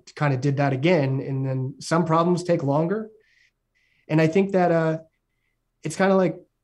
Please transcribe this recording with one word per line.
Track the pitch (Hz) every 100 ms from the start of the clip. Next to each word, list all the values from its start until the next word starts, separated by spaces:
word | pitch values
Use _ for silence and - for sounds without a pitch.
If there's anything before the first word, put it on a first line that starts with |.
| - -
kinda | 147 131
did | 143 139
that | 143
again. | 135 156 175 135 135
And | - 135 135
then | 131 131 -
some | - 165 165
problems | 160 175 175
take | 175 170
longer. | 139 147 170 208 220 - _ _ _ _ _ _ _ _ -
And | 156
I | 160
think | 196 196
that, | 190 175
uh, | 165 160 156 - _ _ _ _ _ _ _
it's | 156 151
kinda | 196 190
like, | 180 - - _